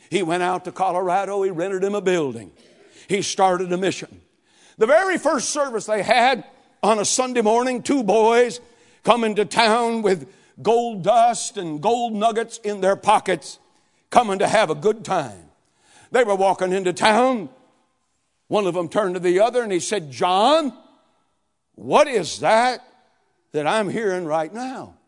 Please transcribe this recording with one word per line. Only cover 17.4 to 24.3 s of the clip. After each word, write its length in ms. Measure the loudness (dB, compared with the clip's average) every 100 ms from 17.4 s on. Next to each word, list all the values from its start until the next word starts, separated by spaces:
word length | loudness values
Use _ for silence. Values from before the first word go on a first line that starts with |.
| -6 -16 _ _ _ _ _ _ _ _ -4
One 180 | -2 0
of 80 |
them 140 | -2 -2
turned 260 | -2 -2
to 60 | 0
the 180 | 2 4
other 240 | 4 2
and 80 | -2
he 80 | -4
said, 320 | -2 -6 -6
"John, 680 | -4 0 4 4 4 0 -6 _ _ _ _ _ _ _ _ _ -14
what 320 | 0 2 4
is 320 | 0 -4 -4
that 440 | 2 2 2 -2 -10 _ _ _ _ _ _
that 140 | -4 -2
I'm 220 | -2 -2
hearing 360 | -2 -4 -4
right 280 | -4